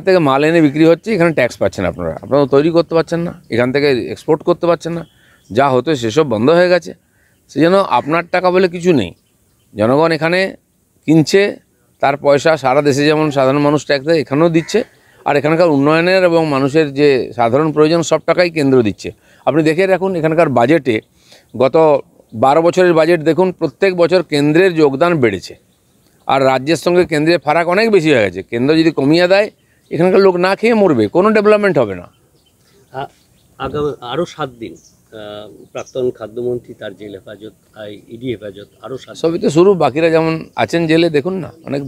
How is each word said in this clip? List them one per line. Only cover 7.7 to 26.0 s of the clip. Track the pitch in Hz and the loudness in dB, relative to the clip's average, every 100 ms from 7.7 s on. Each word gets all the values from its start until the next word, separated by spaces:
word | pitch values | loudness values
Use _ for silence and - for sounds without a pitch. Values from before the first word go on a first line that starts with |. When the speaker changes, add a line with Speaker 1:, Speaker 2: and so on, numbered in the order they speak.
| 196 196 120 | 2 0 -2
Speaker 1:
আপনার | 123 160 170 | -2 -4 -2
টাকা | 180 180 | -2 0
বলে | 180 185 | 0 0
কিছু | 175 170 | -2 0
নেই, | 151 90 - _ _ _ _ _ | 0 -2 -8 _ _ _ _ _
জনগণ | 104 110 139 165 | -2 0 2 0
এখানে | 160 160 180 190 - _ _ _ _ - | 0 -2 -2 -4 -8 _ _ _ _ 0
কিনছে, | 160 147 196 202 - _ _ _ _ | 2 4 2 2 -2 _ _ _ _
তার | 131 139 | -4 -2
পয়সা | 147 143 156 156 | 0 2 2 0
সারা | 131 135 | 0 0
দেশে | 147 135 | 0 0
যেমন | 147 151 156 | 2 0 0
সাধারণ | 139 131 143 | 0 0 2
মানুষ | 147 147 - | 0 0 -2
tax | 143 139 | -4 0
দেয়, | 165 | -2
এখানেও | 127 139 170 165 | 0 0 2 0
দিচ্ছে, | 156 208 - _ _ _ - | -2 -4 -4 _ _ _ -4
আর | 143 | -2
এখানকার | 151 160 175 143 | 0 2 2 2
উন্নয়নের | 143 160 175 190 | 2 2 2 2
এবং | 180 165 156 | 2 0 0
মানুষের | 135 135 151 151 | -2 0 0 0
যে | 139 147 131 123 120 | 0 2 2 -2 -2
সাধারণ | 117 127 156 | 0 0 0
প্রয়োজন, | 151 156 170 | 2 2 0
সব | 156 156 - | 0 -2 0
টাকাই | 165 180 | 0 0
কেন্দ্র | 160 135 131 | 0 2 2
দিচ্ছে। | 107 90 92 - _ _ - | 2 -2 -10 -16 _ _ -2
আপনি | 143 | 0
দেখে | 156 156 190 | 2 2 0
রাখুন, | 180 190 180 | 0 -2 -2
এখানকার | 156 160 165 | -2 0 0
বাজেটে, | 120 120 165 135 110 - _ _ - _ 110 | 2 2 2 0 -4 -4 _ _ -20 _ -2
গত | 131 160 160 143 - _ _ | 0 2 2 2 -4 _ _
বারো | 110 131 151 | -2 0 2
বছরের | 170 175 180 | 2 2 2
budget | 160 160 175 | 4 2 2
দেখুন, | 147 156 185 | 0 0 0
প্রত্যেক | 180 160 - 196 180 | -2 -6 -2 -2 0
বছর | 170 180 | 2 0
কেন্দ্রের | 165 147 147 151 190 | 0 0 2 4 2
যোগদান | 160 151 135 170 170 | 4 2 2 0 2
বেড়েছে, | 117 95 - - _ _ _ _ | 0 -2 -8 -20 _ _ _ _